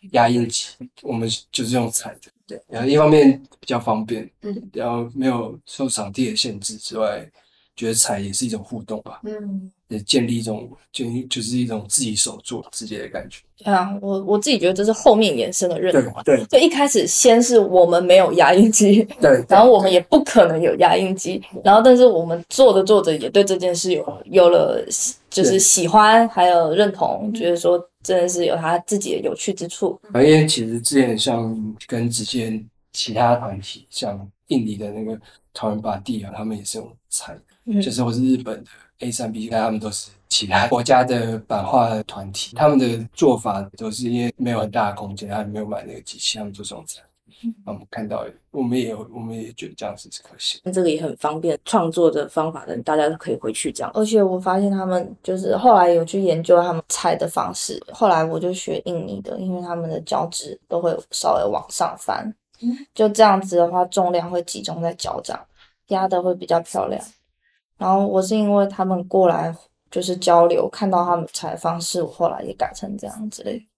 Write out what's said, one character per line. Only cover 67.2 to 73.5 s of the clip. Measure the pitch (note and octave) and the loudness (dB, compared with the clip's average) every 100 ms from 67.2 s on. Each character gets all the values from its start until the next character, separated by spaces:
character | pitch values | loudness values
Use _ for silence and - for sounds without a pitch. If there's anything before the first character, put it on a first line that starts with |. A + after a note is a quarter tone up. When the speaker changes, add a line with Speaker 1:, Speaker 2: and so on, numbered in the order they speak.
| _ _ _ _ _ _ | _ _ _ _ _ _
Speaker 3:
然 | F#3 | 0
后 | G3 G3+ | 2 2
我 | F#3+ | 0
是 | F#3+ A3 | 0 0
因 | G#3 | 2
为 | G3+ G3 | 2 0
他 | G3 | -2
们 | F#3+ F#3 F3+ | -4 -2 0
过 | G3 F3+ | 2 4
来 | E3+ E3 E3 _ _ _ | 2 -4 -8 _ _ _
就 | - | -8
是 | F3+ F3+ | -6 -4
交 | F#3 E3+ F3 | 4 6 6
流， | F3 - | 2 -2
看 | - G3+ | -4 -2
到 | F#3 | 0
他 | F3 F3 | 0 -2
们 | D#3+ | -4
踩 | - E3 | -10 -10
的 | E3 | -6
方 | E3+ E3+ | -6 -6
式， | E3+ - | -6 -4
我 | D#3+ | -6
后 | - - | -2 -4
来 | - | -4
也 | - | -12
改 | F#3+ - | -8 -8
成 | - G3 G3+ | -8 -12 -12
这 | |
样 | G#3 G#3 G#3+ | -14 -12 -14
之 | - | -12
类 | G#3 | -12